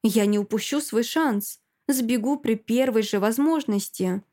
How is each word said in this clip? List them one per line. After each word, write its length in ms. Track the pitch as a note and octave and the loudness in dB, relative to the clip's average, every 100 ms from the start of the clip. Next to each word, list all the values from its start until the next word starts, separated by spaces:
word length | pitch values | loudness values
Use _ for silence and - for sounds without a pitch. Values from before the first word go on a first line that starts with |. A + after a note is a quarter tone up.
я 220 | A3+ G#3+ G3+ | 2 2 2
не 140 | G#3 | 2
упущу 420 | G3+ A3 - C#4+ | 0 -4 -2 -4
свой 220 | D4 A3+ | 0 -2
шанс. 560 | A#3 D#4+ D#4 G3+ - - _ _ - | 0 0 0 0 -4 -14 _ _ -4
Сбегу 500 | C4 A3+ B3 A3+ C#4+ | -2 0 0 0 -2
при 180 | A#3 A3 | 0 -2
первой 480 | - A#3 C4 A3 | 0 0 2 0
же 160 | G3+ G3+ | 0 0
возможности. 1040 | G#3 A#3 D4 D#4+ B3+ G3+ - - F#3 F#3+ - | 0 2 2 2 0 -2 -4 -4 -2 -2 -6